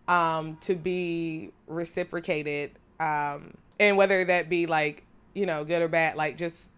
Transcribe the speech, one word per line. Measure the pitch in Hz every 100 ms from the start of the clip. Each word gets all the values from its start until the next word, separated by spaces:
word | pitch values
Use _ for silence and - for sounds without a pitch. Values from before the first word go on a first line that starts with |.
| -
um, | 175 165 160 156 156
to | -
be | 180 170 180 175 170 165 160 95 - -
reciprocated. | 160 170 - 170 175 170 156 147 147 147 - _ _
Um, | 160 151 147 143 165 - _ _
and | 208 196
whether | 196 196
that | 185 180 160
be, | 175 165
like, | 160 151 147 - _ _
you | 190
know, | 190 156
good | 151 170
or | 170
bad, | 165 160 151
like, | 156 139
just, | 170 165 -